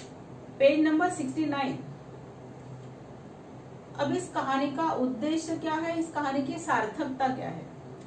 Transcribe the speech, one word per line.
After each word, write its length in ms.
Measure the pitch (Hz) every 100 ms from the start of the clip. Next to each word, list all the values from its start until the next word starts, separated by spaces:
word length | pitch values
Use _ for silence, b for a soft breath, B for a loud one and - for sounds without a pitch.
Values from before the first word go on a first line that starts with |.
| - - - - - -
पेज 220 | 277 311
नंबर 300 | 311 311 359
सिक्सटी 340 | 359 262 302
नाइन। 400 | 302 277 262 - - - - - - - - - - - - - - - - - - - - - - -
अब 120 | 277
इस 160 | 370 -
कहानी 380 | 339 269 269 285
का 240 | - 320
उद्देश्य 680 | 254 254 214 302 320 320 320
क्या 180 | 320
है, 260 | 311 330 330
इस 120 | 330
कहानी 300 | 302 285 269
की 160 | 262 320
सार्थकता 720 | - 247 214 - 269 - 262
क्या 200 | - -
है 180 | - - - - -